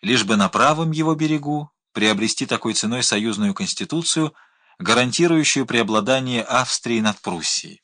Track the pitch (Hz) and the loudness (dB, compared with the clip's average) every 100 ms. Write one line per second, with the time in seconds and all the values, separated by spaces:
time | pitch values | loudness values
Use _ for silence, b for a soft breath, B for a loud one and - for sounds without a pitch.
0 | 95 123 101 107 95 - 127 156 165 156 | 0 0 2 2 2 4 4 4 0 0
1 | 160 156 156 151 143 151 147 _ _ - | 0 0 0 0 -2 -6 -6 _ _ -2
2 | 107 104 110 - 123 117 113 107 110 123 | 0 2 0 -2 -4 -4 -2 -2 -2 -2
3 | 120 107 110 104 104 98 95 - 98 156 | 0 0 -2 0 -2 -2 -4 -6 -4 -4
4 | 165 - 156 b b b b b 87 117 | -2 0 -2 b b b b b 0 2
5 | 123 - 170 165 147 - 127 120 107 110 | 2 2 4 4 2 0 0 0 2 0
6 | 104 131 127 123 - 120 123 - - 117 | 2 0 0 -4 0 0 0 -4 -2 0
7 | 110 101 - 87 78 - 113 104 | 0 -2 -6 -6 -4 -6 -6 -20